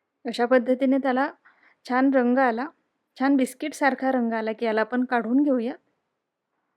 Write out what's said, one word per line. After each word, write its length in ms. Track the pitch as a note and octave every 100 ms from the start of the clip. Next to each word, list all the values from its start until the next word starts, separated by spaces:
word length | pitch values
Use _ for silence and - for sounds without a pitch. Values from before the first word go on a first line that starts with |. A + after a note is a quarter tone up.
| _ _ B3
अशा 200 | A#3 A#3+
पद्धतीने 520 | B3+ A#3 B3+ C4+ C4+
त्याला 340 | C4 B3 C#4 - _ _ _ _ -
छान 240 | B3+ C4+
रंग 240 | C4+ A#3+ B3
आला, 280 | C4 A3+ D4 - _ _ _ -
छान 160 | C4 C#4
बिस्किटसारखा 760 | B3 - D4+ - C#4 C4 C4
रंग 220 | C4 A#3
आला 180 | A3+ A3
की 120 | A3 A#3
याला 160 | G#3+
आपण 220 | G#3+ B3
काढून 400 | B3+ A#3+ A3 B3+
घेऊया. 300 | D4 B3+ A3+ - _ _ _ _ _ _ _ _ _